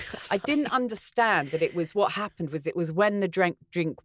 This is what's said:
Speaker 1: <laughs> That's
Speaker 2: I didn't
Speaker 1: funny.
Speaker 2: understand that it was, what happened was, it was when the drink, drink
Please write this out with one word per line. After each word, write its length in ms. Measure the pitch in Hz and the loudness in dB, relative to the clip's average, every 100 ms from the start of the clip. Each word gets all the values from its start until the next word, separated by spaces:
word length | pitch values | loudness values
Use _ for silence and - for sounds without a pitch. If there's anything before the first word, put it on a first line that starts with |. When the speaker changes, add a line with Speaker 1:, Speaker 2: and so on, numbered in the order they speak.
Speaker 1:
<laughs> 120 | - | -10
That's 180 | - - | -8 -2
Speaker 2:
I 60 | 202 | -2
didn't 320 | - 294 269 | 0 0 0
Speaker 1:
funny. 160 | 262 | 0
Speaker 2:
understand 680 | 247 214 - - 226 185 139 | -2 -4 -4 2 4 4 2
that 100 | 156 | 0
it 140 | 160 | 0
was, 180 | 175 160 | 0 -2
what 200 | 208 202 | 2 2
happened 380 | - 208 - 160 | 2 -6 -6 -6
was, 180 | 151 147 | -4 -4
it 80 | 165 | -2
was 160 | 165 | -2
when 260 | 160 208 208 | 2 2 2
the 80 | 196 | -2
drink, 300 | 175 180 - _ | 2 0 0 _
drink 260 | 175 165 - | -4 -2 -4